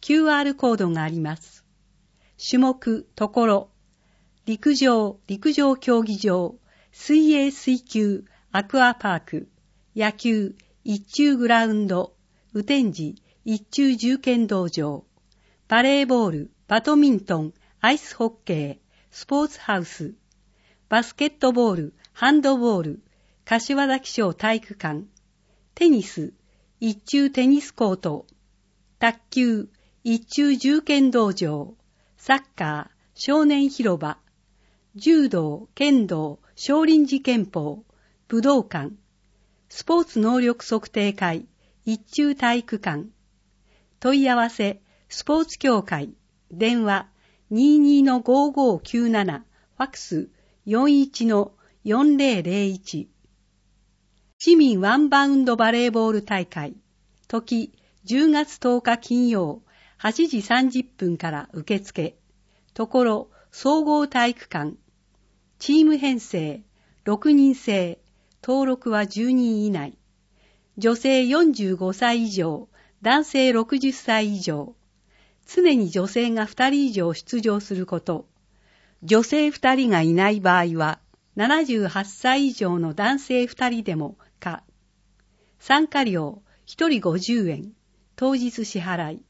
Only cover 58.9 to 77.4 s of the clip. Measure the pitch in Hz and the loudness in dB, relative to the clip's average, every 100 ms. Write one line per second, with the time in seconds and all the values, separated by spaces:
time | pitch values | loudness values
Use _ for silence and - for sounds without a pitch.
58.9 | 233 - 240 247 220 165 147 _ _ _ | -2 -2 0 0 0 -2 -6 _ _ _
59.9 | _ 208 226 330 254 202 247 262 247 247 | _ -6 0 -2 -2 0 0 2 -2 -8
60.9 | _ 180 170 170 156 147 - 151 202 196 | _ -6 -4 -6 -8 -12 -16 -6 -6 -6
61.9 | - 160 _ _ _ _ _ _ - 226 | -8 -8 _ _ _ _ _ _ -10 -4
62.9 | 262 247 214 - _ _ - 269 302 302 | 0 0 -2 -8 _ _ -6 0 0 2
63.9 | 302 294 262 240 240 - 170 147 - _ | 0 0 0 -2 -2 -10 -8 -8 -10 _
64.9 | _ _ _ _ _ _ _ - 302 311 | _ _ _ _ _ _ _ 0 4 4
65.9 | 302 277 247 - 185 156 180 - _ _ | 4 0 -4 -4 -6 -6 -8 -16 _ _
66.9 | _ - 208 302 294 277 262 - 202 175 | _ -4 -2 4 6 6 2 -2 -2 -2
67.9 | 170 _ _ _ _ - 262 269 254 247 | -6 _ _ _ _ -4 -2 0 -2 -2
68.9 | 214 208 202 240 254 247 220 214 185 143 | -2 -2 -4 0 2 2 0 -2 -4 -6
69.9 | - _ _ _ _ _ _ _ - 220 | -14 _ _ _ _ _ _ _ -4 -2
70.9 | 233 269 262 247 294 339 233 196 180 185 | 0 2 2 2 2 2 2 -2 -2 -4
71.9 | 196 240 240 226 190 165 147 - _ _ | -2 -2 0 -2 -2 -4 -4 -12 _ _
72.9 | _ 208 269 302 277 262 233 226 277 269 | _ 0 0 2 2 2 2 0 -2 -2
73.9 | 254 - 220 214 202 175 151 143 247 _ | -4 -2 -2 0 -4 -6 -8 -8 -16 _
74.9 | _ _ _ _ _ _ - 359 269 196 | _ _ _ _ _ _ 2 4 4 2
75.9 | 180 190 233 240 226 214 - 262 285 277 | -2 -2 -2 -2 -2 -4 -2 0 2 0
76.9 | 202 170 165 - 240 | 0 -2 -4 -6 -4